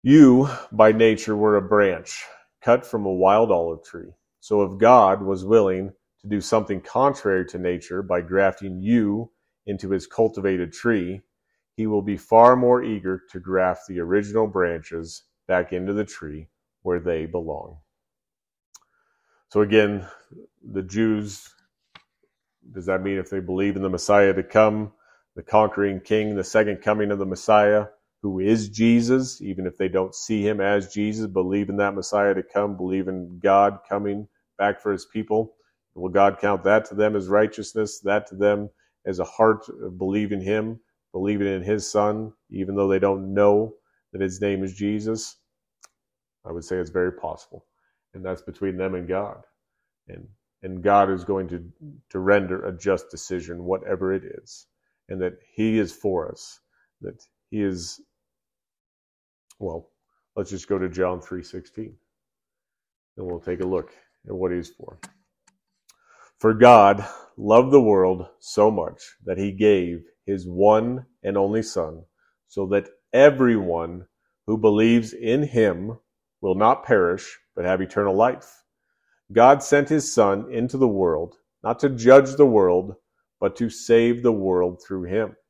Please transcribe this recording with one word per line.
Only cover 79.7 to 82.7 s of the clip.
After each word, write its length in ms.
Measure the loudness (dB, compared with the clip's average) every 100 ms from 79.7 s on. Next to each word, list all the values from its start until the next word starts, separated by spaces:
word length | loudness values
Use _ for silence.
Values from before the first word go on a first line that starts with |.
| 0 2
his 240 | -2 0
Son 400 | 2 2 2 -4
into 240 | -6 -4 0
the 120 | 0
world, 480 | 2 0 -2 -6 _ _ _
not 160 | -6 -2
to 80 | -2
judge 480 | 2 8 8 6 4
the 100 | 4
world, 480 | 6 4